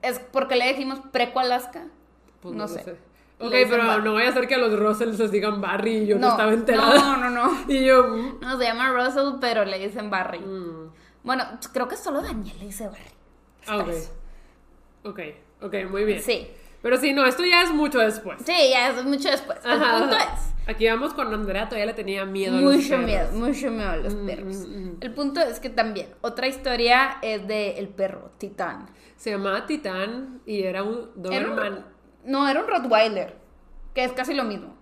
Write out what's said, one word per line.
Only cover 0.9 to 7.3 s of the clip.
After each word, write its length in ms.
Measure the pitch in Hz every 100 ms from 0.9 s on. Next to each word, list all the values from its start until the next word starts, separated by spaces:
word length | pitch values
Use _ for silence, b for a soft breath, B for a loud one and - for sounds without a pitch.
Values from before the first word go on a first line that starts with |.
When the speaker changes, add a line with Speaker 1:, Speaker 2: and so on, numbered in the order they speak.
| 269 -
Speaker 1:
Preco 300 | 247 240 254
Alaska. 460 | 254 247 247 - 339 - _ _ _ _
Speaker 2:
Pues 120 | 180 170
Speaker 1:
No 80 | 160
Speaker 2:
no 40 |
lo 20 |
Speaker 1:
sé. 100 | 170 -
Speaker 2:
sé. 60 | 175 - b b b
Speaker 1:
Le 80 | 233
Speaker 2:
Ok, 40 |
Speaker 1:
dicen 160 | 247 247
Speaker 2:
pero 180 | 240 233
Speaker 1:
Barry. 160 | 214
Speaker 2:
no 100 | 214
vaya 160 | 214 240
a 20 |
ser 160 | 254 247
que 80 | 262
a 20 |
los 200 | 233 214
Russell 340 | 208 214 233 208
se 120 | 220
digan 320 | 196 208 208
Barry 380 | 196 196 208 220
y 100 | 214
yo 80 | 202
no 120 | 247
Speaker 1:
No, 40 |
Speaker 2:
estaba 220 | 226 220
enterada. 640 | 226 233 226 220 277 277 269
Speaker 1:
no, 0 |
no, 120 |
no. 220 | 247